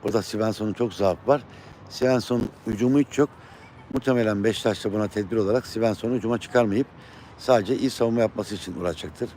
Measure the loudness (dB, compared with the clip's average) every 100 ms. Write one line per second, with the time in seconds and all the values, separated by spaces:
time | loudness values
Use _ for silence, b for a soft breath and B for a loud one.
0 | 0 -2 -2 -2 -2 0 -4 -2 -4 2
1 | 0 0 2 0 0 B B B B -2
2 | 2 2 2 -2 -2 -6 -8 0 2 2
3 | 2 0 0 -2 B B B B B -4
4 | 0 2 2 2 0 0 0 0 -2 -2
5 | -2 -2 -2 0 2 0 0 -2 0 0
6 | -2 -2 0 -2 2 2 4 2 -2 -6
7 | B B B B 2 2 4 0 -2 0
8 | 0 2 0 0 -6 -8 -8 -6 -4 -6
9 | -10 -8 -10